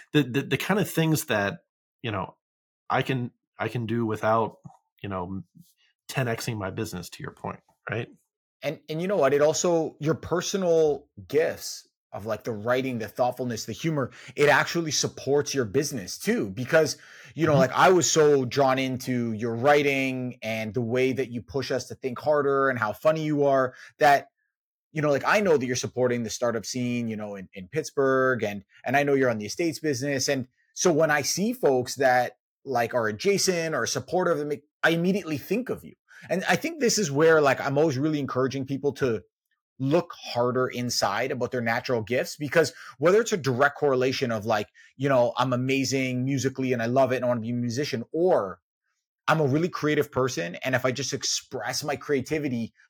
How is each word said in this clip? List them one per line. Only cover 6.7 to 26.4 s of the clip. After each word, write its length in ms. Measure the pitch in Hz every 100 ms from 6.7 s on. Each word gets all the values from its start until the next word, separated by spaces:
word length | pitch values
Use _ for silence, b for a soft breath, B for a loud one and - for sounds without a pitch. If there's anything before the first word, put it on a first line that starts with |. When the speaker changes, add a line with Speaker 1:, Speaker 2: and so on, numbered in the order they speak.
Speaker 1:
business, 380 | 101 104 90 85
to 120 | -
your 100 | -
point, 280 | - - - _ _ -
right? 200 | 107 - - _ _ _ _
Speaker 2:
And, 180 | 143 156 -
and 120 | 156
you 80 | 185
know 80 | 196
what? 160 | 135
It 80 | 143
also, 560 | 151 151 180 165 156 -
your 140 | 147
personal 920 | 147 - 170 180 196 180 165 156 139 - - 92
gifts 600 | 143 160 98 - - - _ _
of, 140 | 107 107
like, 180 | 107
the 80 | -
writing, 460 | 107 110 131 131 120
the 100 | 107
thoughtfulness, 560 | - 123 123 123 110
the 80 | -
humor, 380 | 110 160 147 120 B B -
it 120 | 143
actually 420 | 139 151 175 160
supports 640 | - 143 - 131 143 139
your 100 | 139
business 540 | 113 131 147 127 90 -
too. 320 | 196 233 107
Because, 480 | 98 123 160 151 - B B B
you 120 | 139 160
know, 60 |
Speaker 1:
Mm-hmm. 80 | 139
Speaker 2:
like, 120 | 131
I 180 | - 170
was 200 | 180 -
so 340 | 160 151 143
drawn 340 | 123 139 131 131
into 540 | 131 127 131 123 117
your 220 | 107 117
writing 840 | 117 135 147 143 135 135 131 127 -
and 320 | 110 113 110
the 80 | 123
way 300 | 113 127 131
that 180 | 127 117
you 100 | 120
push 300 | - 139 123
us 160 | 131 -
to 60 |
think 240 | - 135 -
harder 500 | 147 147 139 139 135
and 100 | 123
how 140 | 107
funny 300 | - 156 160
you 200 | 151 147
are 300 | 143 135 127 B B -
that, 300 | 147 139 - _ _ _ _ _ _
you 80 | 156
know, 100 | 147
like, 140 | 135 135
I 140 | 202
know 160 | 196 147
that 100 | 120
you're 100 | 123
supporting 460 | 110 123 123 120
the 80 | 113
startup 360 | -